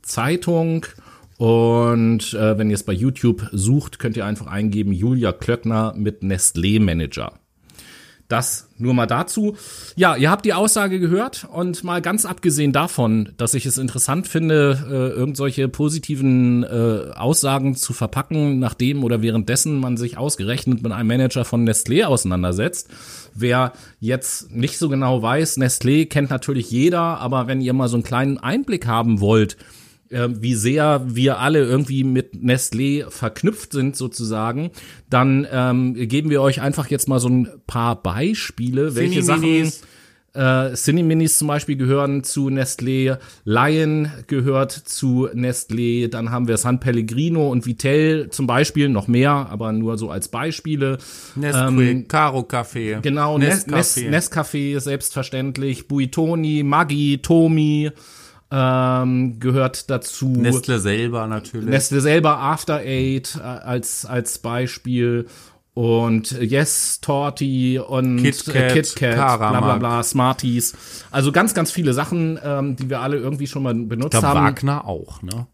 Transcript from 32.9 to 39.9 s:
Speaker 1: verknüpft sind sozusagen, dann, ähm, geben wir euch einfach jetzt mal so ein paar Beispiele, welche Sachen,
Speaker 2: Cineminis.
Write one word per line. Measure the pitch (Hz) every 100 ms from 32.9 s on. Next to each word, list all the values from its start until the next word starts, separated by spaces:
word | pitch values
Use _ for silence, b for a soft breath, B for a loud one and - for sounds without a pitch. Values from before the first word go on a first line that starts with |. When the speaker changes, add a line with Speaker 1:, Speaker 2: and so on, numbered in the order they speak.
| 143 -
Speaker 1:
verknüpft | - 113 - 180 214 -
sind | 143 131 135
sozusagen, | 131 - 113 107 113 123 170 B B B -
dann, | 123 131 135 143
ähm, | 131 127 123 127 120 120
geben | 135 151
wir | 143
euch | 135 131
einfach | 139 139 135
jetzt | 143 -
mal | 131
so | 123
ein | 127 120 - -
paar | 120 117 113
Beispiele, | - 95 165 220 - - 123 127 151 117
welche | 175 175
Sachen, | 175 165
Speaker 2:
Cineminis. | 160 160 160 - B